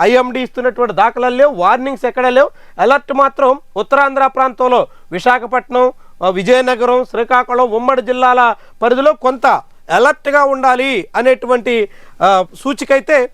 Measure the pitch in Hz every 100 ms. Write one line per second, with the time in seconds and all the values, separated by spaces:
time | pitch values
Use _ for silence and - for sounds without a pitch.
0 | 185 247 254 247 247 - 247 240 240 175
1 | 226 233 247 247 294 208 180 240 262 262
2 | 247 247 254 247 294 - - - 208 277
3 | - 269 269 269 262 277 - 190 208 277
4 | 277 269 262 262 262 - 254 240 156 -
5 | - 175 247 247 220 247 - 247 254 -
6 | - - 180 185 190 254 254 240 240 247
7 | 247 214 233 247 247 247 247 220 247 254
8 | 220 254 254 247 240 208 - - 233 247
9 | 294 311 254 262 262 170 - - - 175
10 | 262 302 285 285 277 269 262 254 269 233
11 | 160 202 247 254 240 247 247 233 202 -
12 | - - 180 190 185 170 262 285 277 269
13 | - 294 247